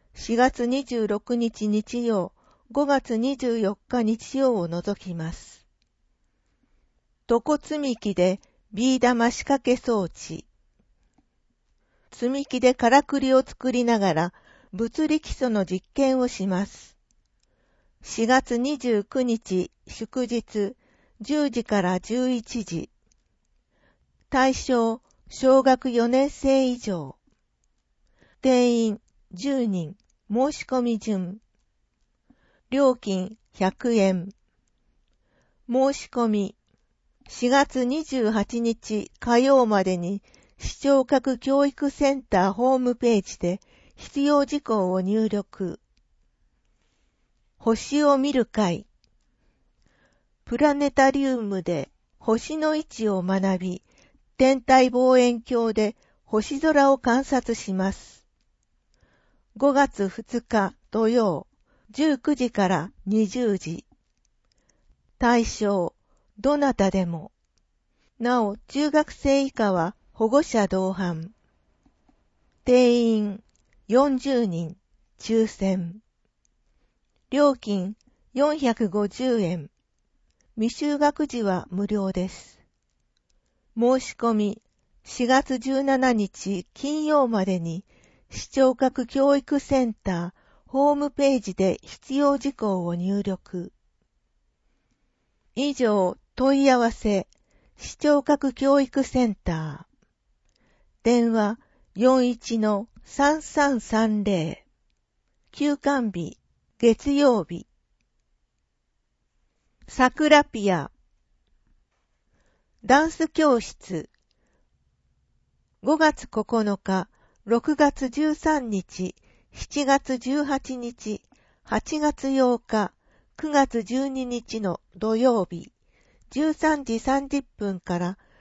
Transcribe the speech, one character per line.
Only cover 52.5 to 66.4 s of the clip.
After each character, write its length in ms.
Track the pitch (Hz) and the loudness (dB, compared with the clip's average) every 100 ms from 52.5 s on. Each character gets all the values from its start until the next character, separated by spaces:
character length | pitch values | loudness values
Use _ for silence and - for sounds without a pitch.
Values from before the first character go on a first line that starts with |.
| 311 | -4
の 180 | 311 | -2
位 60 | 311 | -2
置 280 | 311 - 220 | -6 -4 -2
を 120 | 190 | -2
学 360 | 180 190 190 185 | -2 0 0 -2
び、 240 | 185 180 _ _ _ _ _ - | -4 -10 _ _ _ _ _ 2
天 240 | 262 269 | 2 4
体 260 | - 262 254 | 4 6 6
望 300 | 247 254 254 | 4 4 6
遠 240 | 247 240 | 4 0
鏡 320 | - 240 226 | -2 -2 0
で 220 | 214 214 - _ _ | 0 -2 -4 _ _
星 340 | - 214 - 277 | -4 -4 -2 -2
空 320 | 320 294 277 | 2 6 6
を 60 | 269 | 4
観 280 | 247 247 | 2 0
察 300 | 277 262 - | 2 -2 -2
し 200 | 226 - | -6 -4
ま 180 | 190 190 | -2 -2
す。 300 | - - _ _ _ _ _ _ _ _ _ _ _ _ _ _ | -4 -14 _ _ _ _ _ _ _ _ _ _ _ _ _ _
五 200 | 208 285 | -2 2
月 340 | 277 269 - 190 | 4 2 0 -6
二 320 | - - 233 | -6 -8 -8
日 340 | - 220 190 - _ | -2 -2 -2 -6 _
土 200 | 220 220 | 0 2
曜、 360 | 240 208 151 - _ _ _ _ | 2 0 -2 -8 _ _ _ _
十 260 | 214 311 269 | -2 0 0
九 180 | - | 0
時 160 | 277 247 | -2 -2
か 180 | 208 185 | 0 0
ら 220 | 175 180 - | 0 -4 -10
二 220 | 190 214 202 | -2 0 0
十 320 | 247 233 190 | -2 -2 -2
時。 260 | 160 170 - _ _ _ _ _ _ _ _ _ _ _ _ - | -6 -12 -14 _ _ _ _ _ _ _ _ _ _ _ _ -2
対 260 | 240 240 | 2 2
象、 500 | 226 - 208 202 170 _ _ _ _ | 0 -2 -2 0 -2 _ _ _ _
ど 180 | - | -4